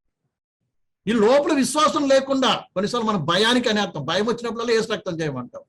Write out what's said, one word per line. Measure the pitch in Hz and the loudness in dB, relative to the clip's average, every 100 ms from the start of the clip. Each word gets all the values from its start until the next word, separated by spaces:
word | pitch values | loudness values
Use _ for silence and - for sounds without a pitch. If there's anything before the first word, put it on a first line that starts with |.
| _ _ _ _ _ _ _ _ _ _ - | _ _ _ _ _ _ _ _ _ _ -2
ఈ | |
లోపల | 226 208 277 330 | 2 4 4 4
విశ్వాసం | 294 254 302 302 311 277 | 2 0 2 2 2 2
లేకుండా | 269 269 269 247 185 | 2 2 0 0 0
కొన్నిసార్లు | - - 196 240 220 | -4 -6 -4 -2 -2
మనం | 208 147 | -2 0
భయానికి | 180 220 247 240 | 0 2 2 0
అనేస్తాం. | 214 196 175 135 | 0 -2 -6 -4
భయం | 180 220 | -2 -2
వచ్చినప్పుడల్లా | 233 233 220 233 | -4 -6 -6 -2
యేసు | 226 220 | 0 0
రక్తం | 214 190 165 | -4 -6 -6
చేయమంటాం. | 160 131 123 - | -4 -6 -10 -14